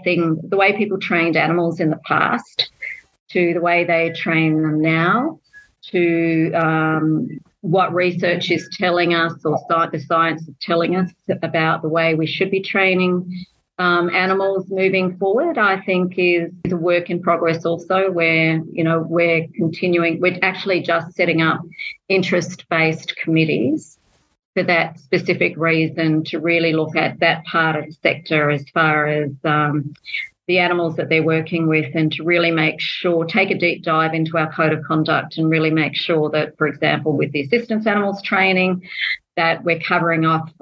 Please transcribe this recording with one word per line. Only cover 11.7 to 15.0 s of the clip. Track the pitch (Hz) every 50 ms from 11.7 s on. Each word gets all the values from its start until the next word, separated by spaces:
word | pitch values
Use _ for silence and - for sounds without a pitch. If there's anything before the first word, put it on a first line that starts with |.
| 170 165
the | 160 156
way | 160 165 165 165 160
we | 156 160 156
should | - - 190 190
be | 190 190
training, | 190 - - 196 190 185 185 185 185 180 180 180 180 180 185 180 180 - _ _ _ _ _ -
um, | 180 175 175 175 175 175
animals | - 185 185 190 190 190 190 196 196 190 185 -
moving | 190 190 190 190 190 190